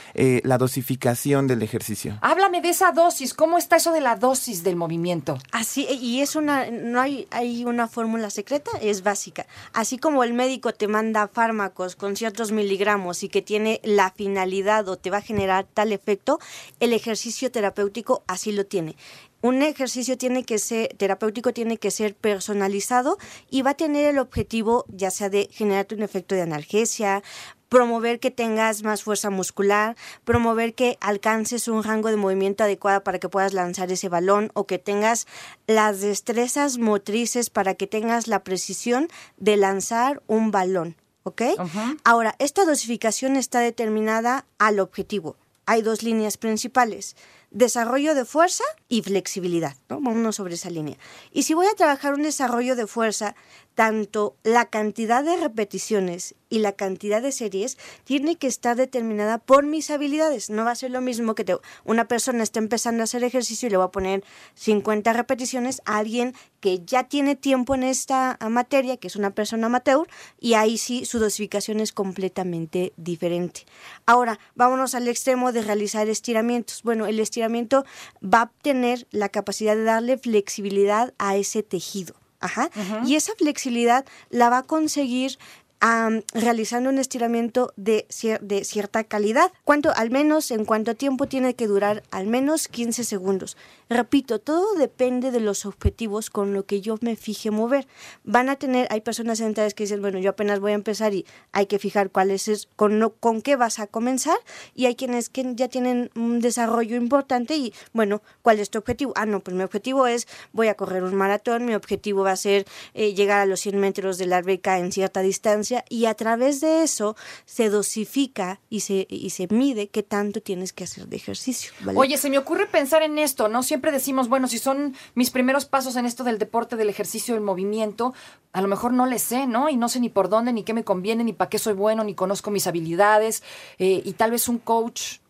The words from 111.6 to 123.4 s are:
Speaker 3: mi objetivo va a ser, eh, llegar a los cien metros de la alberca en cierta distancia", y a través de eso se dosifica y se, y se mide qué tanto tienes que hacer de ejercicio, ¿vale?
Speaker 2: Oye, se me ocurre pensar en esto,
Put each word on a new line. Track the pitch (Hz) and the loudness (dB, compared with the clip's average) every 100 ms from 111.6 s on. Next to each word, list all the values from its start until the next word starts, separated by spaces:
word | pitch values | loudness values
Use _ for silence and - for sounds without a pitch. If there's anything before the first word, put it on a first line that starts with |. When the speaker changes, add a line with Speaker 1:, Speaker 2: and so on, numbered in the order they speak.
Speaker 3:
mi | 240 | 0
objetivo | 208 - 196 208 196 | -4 -2 -6 -2 0
va | 196 | 0
a | 190 | 0
ser, | 202 202 196 - - | 2 2 0 -10 -12
eh, | - 214 | -2 0
llegar | 190 202 202 | 2 4 4
a | 196 | 4
los | 185 | 0
cien | 202 196 | -2 0
metros | 196 190 190 185 | 0 0 -4 -2
de | 180 | 0
la | 180 | 0
alberca | 180 185 196 185 | 2 -2 0 0
en | 180 | 0
cierta | 196 190 190 | -2 -2 0
distancia", | 190 190 220 208 208 247 - | 0 0 2 0 0 -4 -4
y | 233 | 0
a | 226 | 0
través | 214 226 233 269 277 | 0 0 2 2 2
de | 311 320 | 2 4
eso | 311 - 208 220 - - - | 2 0 -2 -4 -12 -20 -8
se | - 220 | 0 2
dosifica | 208 196 220 202 269 269 - 180 202 - | 2 0 -4 -4 -2 -2 -2 -6 -8 -8
y | 214 | -6
se, | - 190 190 | -2 -2 -2
y | 196 185 | -6 -8
se | - 180 | -6 0
mide | 220 277 214 202 | 2 2 0 -4
qué | 214 | -4
tanto | 202 202 208 208 | -2 -2 -2 -4
tienes | - 180 185 | -6 -6 -6
que | - | -10
hacer | 180 190 - | -12 -12 -10
de | - | -10
ejercicio, | - 190 262 240 - - | -8 -8 -6 -6 -8 -10
¿vale? | 196 196 | -2 2
Speaker 2:
Oye, | 269 294 | 4 2
se | 285 | 0
me | 269 | 0
ocurre | 269 359 403 | 0 0 2
pensar | 330 269 320 | 2 4 4
en | 311 302 | 2 0
esto, | 294 - | -2 0